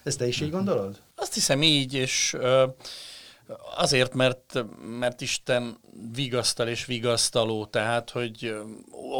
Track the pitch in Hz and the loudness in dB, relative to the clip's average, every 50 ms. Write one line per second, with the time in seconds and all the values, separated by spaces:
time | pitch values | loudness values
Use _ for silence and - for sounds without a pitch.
0 | _ 139 123 - 123 123 123 143 147 151 160 190 196 196 160 117 98 98 101 - | _ -6 -2 -2 0 -2 0 -2 -2 -2 -2 -2 0 0 0 0 0 -2 -6 -12
1 | - _ _ - - - - 220 - - 139 139 156 160 151 143 135 127 135 135 | -18 _ _ -10 -8 -6 -2 0 2 2 4 6 6 6 6 4 2 0 0 0
2 | 131 127 - - - - - - 127 123 131 131 131 131 131 - - - - - | 0 0 0 0 0 0 0 0 2 4 6 6 6 4 2 -4 -14 -16 -14 -14
3 | - - - - - - - - _ - 117 - - - - - 175 160 143 127 | -14 -16 -18 -18 -20 -20 -20 -20 _ -16 -16 -16 -14 -8 0 2 2 4 4 4
4 | 127 120 - 131 127 127 123 - _ - - 135 117 104 - - 69 101 113 120 | 2 2 2 4 4 4 2 0 _ -6 -4 -4 -4 -4 -8 -12 -12 -10 -6 -2
5 | 123 123 120 - 139 120 - - - - 127 120 120 120 - - _ - - - | -2 -2 -2 -2 -4 -4 -4 -4 0 0 0 0 0 -2 -6 -12 _ -20 -18 -14
6 | 104 113 113 131 143 123 117 123 110 - - - 120 117 117 113 - - 123 117 | -12 -8 -6 -4 -2 0 0 0 0 0 0 0 -2 -2 -2 -4 -4 -4 -4 0
7 | 113 123 117 117 - - - 123 113 110 110 107 107 - - 120 107 113 117 120 | 2 2 2 2 2 2 2 2 2 2 0 -2 -4 -2 -2 0 0 2 0 0
8 | 117 - - 123 120 117 113 - 120 113 110 107 107 110 110 - - - - - | -2 -4 -4 -4 -4 -4 -6 -6 -6 -6 -6 -6 -8 -10 -14 -16 -16 -16 -14 -12
9 | 131 131 135 | -10 -4 0